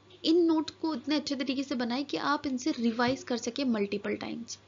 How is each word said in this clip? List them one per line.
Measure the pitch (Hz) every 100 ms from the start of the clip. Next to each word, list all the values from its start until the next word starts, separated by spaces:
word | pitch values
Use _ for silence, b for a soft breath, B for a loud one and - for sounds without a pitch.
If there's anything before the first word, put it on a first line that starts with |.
| - -
इन | - 349
note | 330 320 302
को | - 320
इतने | 262 269
अच्छे | 302 294
तरीके | 262 277 262
से | 269
बनाए | 240 233 254
कि | 277 -
आप | - 294 294
इनसे | 254 320
revise | 277 233 226 240 269
कर | - 240
सके | 240 247
multiple | 269 220 202 202 208
times। | 208 220 233 233 -